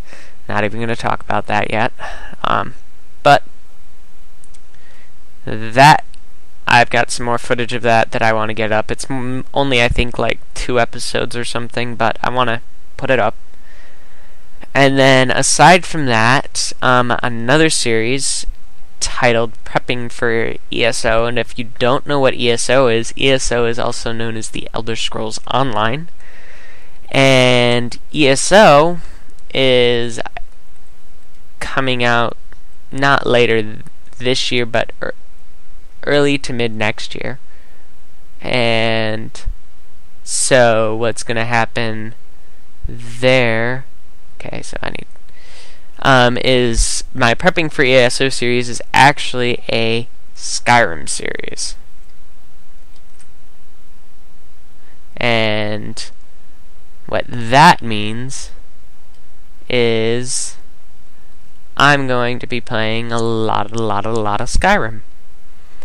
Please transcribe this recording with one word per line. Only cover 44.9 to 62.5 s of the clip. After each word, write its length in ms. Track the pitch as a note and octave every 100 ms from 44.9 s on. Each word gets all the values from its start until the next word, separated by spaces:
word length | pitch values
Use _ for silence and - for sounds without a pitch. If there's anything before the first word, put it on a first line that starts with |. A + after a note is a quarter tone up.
| - - - - - - - - - - -
um, 380 | - C3 B2 B2
is 600 | C3 B2+ B2 A2+ - - -
my 200 | - A#2+
Prepping 380 | A2+ F3+ F3+ D#3
for 120 | -
E 100 | B2+
S 260 | C3 B2 -
O 100 | C3+
series 380 | - A#2+ A#2+ A#2+
is 140 | A2+ -
actually 720 | - C3+ D3 - B2 A#2+ A#2+ -
a 380 | A#2 A2+ A2+ A#2 - - -
Skyrim 720 | - - - A#2+ G#2 D#2+ B1+
series. 680 | - - - - - - - - - - - - - - - - - - - - - - - - - - - - - - - - - - - - - - - - -
And 960 | A#2+ A2+ A2 G#2+ G#2 G#2+ A2 G#2+ - - - - - - - - - - -
what 180 | - -
that 540 | A#2+ A2+ C3 E3+ -
means 680 | A#2 G#2+ G#2+ A2+ C3 - - - - - - - - - - - - - -
is 880 | B2+ A#2 A2+ A2+ A#2+ B2 - - - - - - - - - - - - - - -
I'm 300 | C#3 C#3+ C3+
going 320 | B2 A#2+ A#2+
to 80 |
be 140 | A#2